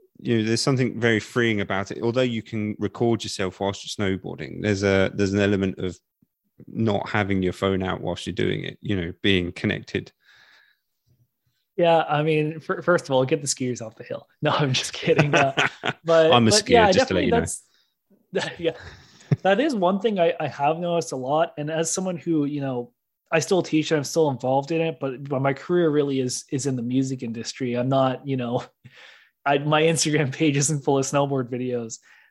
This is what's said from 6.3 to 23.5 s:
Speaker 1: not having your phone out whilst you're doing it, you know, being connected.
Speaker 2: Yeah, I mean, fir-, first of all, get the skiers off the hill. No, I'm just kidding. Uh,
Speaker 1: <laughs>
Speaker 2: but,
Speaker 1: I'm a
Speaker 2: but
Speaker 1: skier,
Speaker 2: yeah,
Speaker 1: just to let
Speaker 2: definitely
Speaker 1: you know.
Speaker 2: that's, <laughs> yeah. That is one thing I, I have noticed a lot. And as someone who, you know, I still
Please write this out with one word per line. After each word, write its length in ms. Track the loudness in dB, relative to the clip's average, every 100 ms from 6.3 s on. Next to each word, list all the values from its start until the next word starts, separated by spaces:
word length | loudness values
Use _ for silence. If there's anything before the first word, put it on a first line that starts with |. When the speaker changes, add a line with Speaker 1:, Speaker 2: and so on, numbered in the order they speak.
| _ _ _ -12
Speaker 1:
not 440 | -2 0 0 -2
having 320 | -2 0 0
your 100 | -2
phone 300 | 0 0 0
out 180 | -2 -4
whilst 260 | -6 -6 -6
you're 60 |
doing 320 | -4 -2 -2
it, 140 | -6 -10
you 160 | -4 -4
know, 160 | -4 -2
being 320 | 2 2 0
connected. 600 | -4 -4 -4 -6 -8 -8 _ _ -20 _ _ _ _ _ _ _ _ _ _ _ _ _ 0
Speaker 2:
Yeah, 260 | 4 4 2
I 160 | 0
mean, 340 | 2 0 0 -4
fir-, 240 | -6 -4
first 220 | 2 0
of 80 | 2
all, 120 | 0
get 160 | 2 -2
the 60 | -2
skiers 340 | -4 -4 -6
off 140 | -10
the 80 | -14
hill. 240 | -12 -12 -12 -4
No, 80 | -2
I'm 220 | 0 0
just 200 | 0 -4
kidding. 400 | -4 2 4 4
Uh, 220 | 4 2 2 -2 -2
Speaker 1:
<laughs> 240 | -6 -4
Speaker 2:
but, 280 | 2 4 8
Speaker 1:
I'm 160 | 8 6
a 20 |
Speaker 2:
but 140 | 4
Speaker 1:
skier, 60 | 6
Speaker 2:
yeah, 200 | 6 6
Speaker 1:
just 180 | 4 2
to 60 |
let 60 | 2
Speaker 2:
definitely 40 | 2
Speaker 1:
you 40 |
know. 160 | 0 0 -8 _ _ _ _ _ _ -6
Speaker 2:
that's, 180 | -6 -4
<laughs> 40 | -4
yeah. 120 | -4 -4 -16 -20 -20 -10 -4 0
That 180 | 2 2
is 160 | 2 2
one 240 | 2 2
thing 180 | 0 2
I, 160 | 2 2
I 80 | -6
have 300 | 0 0 0
noticed 340 | 0 -2 -2
a 40 | -6
lot. 380 | 0 0 0 -4
And 140 | -4
as 220 | -2 -2
someone 240 | -2 -4 -6
who, 300 | -2 0 0
you 140 | -2
know, 320 | -4 -4 -8 _ _ _ -2
I 80 | -2
still 240 | 2